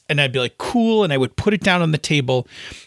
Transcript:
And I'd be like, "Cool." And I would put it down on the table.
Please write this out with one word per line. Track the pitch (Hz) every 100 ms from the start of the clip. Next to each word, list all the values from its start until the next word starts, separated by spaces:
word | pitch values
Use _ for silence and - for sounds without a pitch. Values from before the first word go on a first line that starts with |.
| -
And | 147
I'd | 139
be | 131
like, | 120 -
"Cool." | - 240 226 220
And | 190
I | 139
would | 123 -
put | 208
it | 208
down | 202 180
on | 165
the | 151
table. | - 151 127 127 - - - -